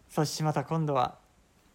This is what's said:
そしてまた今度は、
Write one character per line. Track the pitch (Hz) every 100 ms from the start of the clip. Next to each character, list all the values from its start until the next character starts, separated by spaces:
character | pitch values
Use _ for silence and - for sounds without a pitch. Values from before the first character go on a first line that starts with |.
| -
そ | - 147
し | -
て |
ま | 156
た | 147
今 | 135 160
度 | 151
は、 | 135 127 - _ _ _ _ _